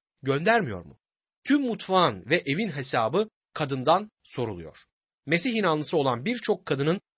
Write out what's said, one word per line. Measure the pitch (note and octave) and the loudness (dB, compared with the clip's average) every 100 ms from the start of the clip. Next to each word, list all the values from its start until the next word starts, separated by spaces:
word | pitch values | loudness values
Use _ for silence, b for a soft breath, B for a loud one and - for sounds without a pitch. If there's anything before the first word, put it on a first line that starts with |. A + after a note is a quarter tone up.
| _ _ | _ _
göndermiyor | B2+ C#3 F3+ A#3 C#3+ F#2 E2+ | -4 0 2 2 0 -6 -12
mu? | - _ _ _ _ | -20 _ _ _ _
Tüm | - C#4+ | 0 2
mutfağın | B3+ G#3+ - F#3 D#3+ G2 G2 | 2 -4 0 4 4 2 -2
ve | F3 C#3 | -2 0
evin | D3+ A3 | -2 -4
hesabı | C#3+ C3 C3 A2+ E3+ G#3+ _ _ | -4 -2 0 0 0 -2 _ _
kadından | - C#3+ C3+ B2+ F3+ G#3+ _ | -6 -4 0 2 2 0 _
soruluyor. | - - A2+ F2+ D#2+ - - _ _ _ - | -10 -6 -4 -6 -12 -18 -20 _ _ _ -2
Mesih | E3+ C4 | 0 2
inanlısı | A3+ F#3+ D#3 D3 E3 | 2 2 0 0 0
olan | C3+ A#2 D3+ | 0 0 -4
birçok | A#3+ - G3 - | -4 -2 -2 -2
kadının | C#3 D3 F#3+ - | -2 0 -2 -6